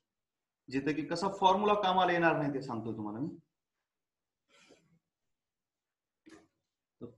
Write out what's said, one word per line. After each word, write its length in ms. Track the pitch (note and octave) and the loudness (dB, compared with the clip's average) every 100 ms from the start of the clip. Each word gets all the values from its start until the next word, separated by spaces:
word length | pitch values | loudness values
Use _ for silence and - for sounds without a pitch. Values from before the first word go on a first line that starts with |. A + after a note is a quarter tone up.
| _ _ _ _ _ _ - | _ _ _ _ _ _ -8
जिथं 240 | C3 C#3 | -4 -2
की 120 | D3+ C#3+ | -4 -4
कसा 220 | E3+ G3 - | -4 -4 2
formula 340 | F#3 G3 G#3 G#3 | 4 4 4 2
कामाला 300 | F#3 F#3 F3+ | 2 2 2
येणार 240 | E3+ E3 D3+ | 4 2 2
नाही 160 | C#3+ | 0
ते 80 | C3+ | -4
सांगतो 340 | C3+ A2+ A2+ A2 | -6 -8 -6 -8
तुम्हाला 220 | G#2 A2 | -8 -6
मी. 100 | D3 E3+ _ _ _ _ _ _ _ _ _ _ _ _ _ - _ _ _ _ _ _ _ _ _ _ _ _ _ _ - - _ _ _ _ _ - | -8 -10 _ _ _ _ _ _ _ _ _ _ _ _ _ -20 _ _ _ _ _ _ _ _ _ _ _ _ _ _ -20 -20 _ _ _ _ _ -18
The 60 | A#2+ | -18